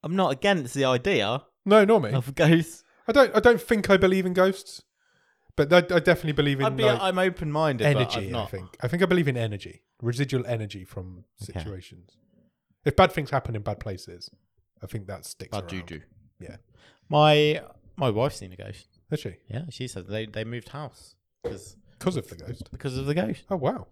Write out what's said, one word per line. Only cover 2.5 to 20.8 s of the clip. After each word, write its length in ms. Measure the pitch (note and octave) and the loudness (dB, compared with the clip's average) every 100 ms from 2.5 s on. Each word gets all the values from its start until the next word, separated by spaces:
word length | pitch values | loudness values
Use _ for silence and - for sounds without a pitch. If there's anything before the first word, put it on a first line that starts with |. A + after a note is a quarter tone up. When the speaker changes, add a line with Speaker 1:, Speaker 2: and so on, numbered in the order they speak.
| E3 E3 - _ _ - | 6 2 -10 _ _ 0
Speaker 2:
I 40 | |
don't, 240 | B3+ B3 G#3+ | 4 6 6
I 40 | |
don't 220 | A#3+ A#3 | 6 4
think 280 | - A3 F#3+ | 2 -2 4
I 80 | F#3+ | 4
believe 280 | F#3 F#3+ F#3 | 6 2 0
in 80 | |
ghosts, 500 | F3+ F#3 G3 - - _ _ _ _ _ _ _ - | 2 2 2 -12 -20 _ _ _ _ _ _ _ -2
but 160 | C#3+ | 6
I, 60 | F3+ | 6
I 220 | F3 F3 | 6 2
definitely 320 | E3+ E3+ D#3 | 4 2 0
believe 260 | D3 C#3+ C#3 | 0 0 2
in, 60 | C#3 | 0
Speaker 1:
I'd 120 | C3 | 2
be, 60 | |
Speaker 2:
like, 160 | G#3+ - | 2 2
Speaker 1:
I'm 180 | F#3+ F#3 | 0 0
open-minded, 640 | F#3 F3+ D#3 D3+ D#3 B2+ | 0 -2 -4 0 0 2
but 60 | D3 C3+ | 2 2
Speaker 2:
energy, 260 | B2+ A#2 G2 | 0 -4 -6
Speaker 1:
I'm 40 | |
not. 160 | A#2+ G2+ | -6 -6
Speaker 2:
I 40 | |
think. 260 | F#2+ F2+ - | -10 -14 -8
I 60 | B2 | -4
think 160 | E3+ | 0
I 20 | F#3 | 2
believe 220 | A#3 C#3+ | 2 0
in 100 | B2 | -2
energy, 460 | A2+ G2+ - - _ _ | -4 -6 -14 -20 _ _
residual 440 | A#2 A#2+ C3+ C3 A#2+ | -6 -2 -2 -2 -2
energy 360 | A#2 G#2+ G2+ F#2 | -6 -6 -12 -14
from 400 | - F#2 F2+ - _ | -14 -14 -16 -20 _
Speaker 1:
Okay. 120 | G#2 F#2+ | -10 -8
Speaker 2:
situations. 520 | E2 F#2+ - - F2+ _ _ _ _ _ _ _ - | -10 -12 -16 -20 -20 _ _ _ _ _ _ _ -2
If 100 | - | 4
bad 160 | F3+ | 2
things 180 | - C#3+ | 2 -4
happen 260 | C3+ - A2 | -4 -4 -8
in 60 | |
bad 180 | G#2 G#2 | -6 -8
places, 500 | - F#2 - F2 - _ _ _ _ _ | -10 -12 -14 -20 -20 _ _ _ _ _
I 60 | G#2+ | -14
think 200 | A2+ F#2+ | -12 -12
that 180 | F#2 - | -14 -16
sticks 260 | - - | -18 -10
Speaker 1:
Bad 120 | G#2 | -10
Speaker 2:
around. 60 | F2+ F#2+ F2 | -8 -10 -10
Speaker 1:
juju. 140 | D#2 - _ _ _ | -16 -18 _ _ _
Speaker 2:
Yeah. 180 | - - _ _ _ _ _ | -20 -20 _ _ _ _ _
Speaker 1:
My, 520 | D3+ D3+ D3+ D3+ D#3 - - - - | 4 6 6 4 0 -6 -20 -20 -4
my 120 | C3+ | -2
wife's 280 | G#2+ C#3 - | 0 -2 -4
seen 140 | G2 | -16
a 20 | F#2 | -16
ghost. 300 | G2+ G2+ _ _ _ | -16 -16 _ _ _
Speaker 2:
Has 100 | D3+ | -8
she? 160 | - E2+ _ | -8 -16 _
Speaker 1:
Yeah, 140 | G#2+ E3 | -12 -10
she 180 | - B2+ | -12 -10
said 200 | - F2 | -10 -8
they, 180 | G#2+ A2 | -8 -8
they 180 | G#2 | -8
moved 260 | A2 A#2+ - | -8 -10 -12
house 460 | C#3+ | -14